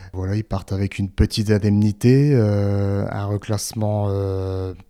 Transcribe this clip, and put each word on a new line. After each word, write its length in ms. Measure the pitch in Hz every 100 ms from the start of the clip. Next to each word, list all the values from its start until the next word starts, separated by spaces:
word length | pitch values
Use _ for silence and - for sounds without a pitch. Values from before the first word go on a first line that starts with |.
| 95 92
Voilà, 200 | 92 104
ils 80 |
partent 280 | 104 98 -
avec 280 | 98 98 -
une 100 | 98
petite 400 | - 110 - 104
indemnité, 840 | 107 107 101 107 101 120 131 147
euh, 720 | 135 107 101 101 101 101 101 104
un 160 | 104 101
reclassement, 840 | 104 - 101 - 110 107 104 101
euh, 640 | 98 98 95 95 95 92 87 -